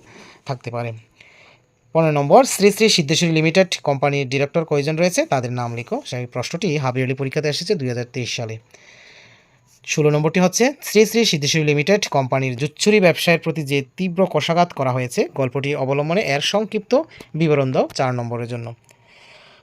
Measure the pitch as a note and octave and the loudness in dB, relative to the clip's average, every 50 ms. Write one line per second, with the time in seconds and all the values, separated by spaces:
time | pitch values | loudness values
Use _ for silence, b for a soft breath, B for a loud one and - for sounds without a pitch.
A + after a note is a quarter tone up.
0 | B B B B B B B B _ - C3+ B2 - B2 A#2 A#2+ A#2+ A#2 A2+ A2+ | B B B B B B B B _ -10 -10 -10 -10 -10 -8 -8 -8 -8 -10 -12
1 | A2 _ b b b b b b b b b b b _ _ _ _ _ - D#3+ | -18 _ b b b b b b b b b b b _ _ _ _ _ 0 2
2 | E3 D#3+ D3+ C#3+ C#3+ C#3+ F3+ A#3 C4+ - - - F#3+ G#3 G3+ - A3 G#3+ - - | 2 2 2 0 4 6 6 6 6 4 2 2 2 2 4 4 2 4 4 2
3 | D3+ C3+ D#3+ C#3 F3 E3 D#3+ D#3 D#3 D#3+ D#3+ F#3+ F#3+ F3+ - - - D3 C#3+ C3+ | 2 0 0 0 2 2 2 2 2 4 4 2 2 2 -2 -4 -2 -2 -2 0
4 | C#3+ C#3+ C#3+ C#3+ C#3 B2 C3 C3+ C#3+ C#3 - E3+ D#3+ - D3+ C#3+ C#3 D3+ D#3+ D#3 | 0 0 0 -2 -2 -2 -2 -2 -2 0 -2 -2 -2 0 -2 0 0 0 0 0
5 | F3 F#3 F3 C#4 D#4+ D#4+ - C3 A#2+ A#2+ B2 B2 A#2+ A#2 A#2 A#2 A#2+ - G#3 C#4+ | 0 0 0 0 0 0 -2 -2 -2 -4 -4 -6 -6 -6 -6 -8 -8 -6 -8 -8
6 | C#4+ - - B2 B2 A#2+ - B2+ A#2+ - - E3+ - F3+ D3 D3+ C3+ C3 A#2+ C3 | -6 -8 -8 -8 -8 -8 -8 -8 -6 -6 -6 -4 -2 -2 -2 0 -2 -2 -2 -2
7 | C3 B2+ C3+ C3 C#3 C3+ - D#3 D3 D3+ C#3+ - E3+ F3 G#3+ D#3+ C3 B2+ A#2+ A#2+ | -2 -2 -2 -4 -6 -4 -4 -2 -2 -2 -4 -4 -2 -4 -2 -2 -2 -4 -4 -6
8 | A#2+ A#2+ - C3 B2 - - - A#2+ A2 A2+ A2+ - b b b b b b b | -6 -6 -8 -8 -6 -6 -6 -8 -8 -8 -10 -14 -16 b b b b b b b
9 | b b b b b b b b b b b b b b b b _ - - D#3+ | b b b b b b b b b b b b b b b b _ -4 -2 0
10 | D3 D3+ D3+ D3+ D3+ D#3+ - F#3+ F3+ F3+ F3+ - A#3 C4+ C#4+ - - - - G#3 | 2 2 2 2 2 0 2 2 2 2 2 2 0 0 0 -4 -8 2 4 4
11 | A3 G#3+ - A3+ A3+ - - D3 C#3+ C3+ - D#3+ D3+ D3+ D3 D3 D3 F#3+ G3+ G3+ | 4 4 4 2 2 2 0 0 0 0 0 0 2 2 2 2 2 2 2 2
12 | - - - C#3+ C3 B2 C#3 C3+ C3+ C3 B2 A#2 D3 D3 - - - G#3 G#3+ G#3+ | 0 0 -2 -2 0 0 0 -2 -2 -2 -4 -4 -6 -6 -6 -2 2 4 4 6
13 | F#3 E3+ D3+ - - F3 E3+ E3 - E3 D3 D#3+ D3 C3+ C#3+ C#3 C3 - _ - | 6 4 4 2 2 2 2 2 0 -4 -4 -4 -4 -2 -2 -2 -2 -4 _ -6
14 | F#3 F#3 E3+ F3+ F#3+ F3+ - D3+ C3 - E3 F3 F3 F3 - - C3+ C3 B2 C3 | -6 -4 0 0 0 0 0 -2 -2 0 2 2 2 0 0 -2 -2 -2 0 -2
15 | B2+ B2 - - - F4+ - - C3+ B2+ - C#3 C3+ C#3+ D3 C#3+ C3+ C3 C#3 C#3+ | -4 -2 -2 -2 -2 -2 -2 -4 -4 -2 -2 -4 -4 -4 -4 -2 -2 -2 0 0
16 | D3 D#3 E3+ G#3 A3 - C#3 D#3+ C#3 - - G3+ A3 - - G#3 - - A#3+ C#4+ | 0 0 0 0 0 0 0 0 0 0 0 -2 -2 -2 -4 -6 -2 0 0 0
17 | D#4+ B B B B B - D#3 E3 D#3 D3+ C#3+ C3+ C3 B2+ E3 C4+ D#4+ - - | 0 B B B B B -2 0 2 4 4 4 2 2 0 0 0 0 -2 -2
18 | C#3 B2+ B2+ B2 A#2+ A#2 A#2+ A#2 A#2+ A2+ B2 A#2 A#2 A2+ A#2 - _ b b b | -2 -2 -2 -4 -6 -6 -6 -8 -8 -8 -8 -10 -10 -12 -14 -16 _ b b b
19 | b b b b b b b b b b b b | b b b b b b b b b b b b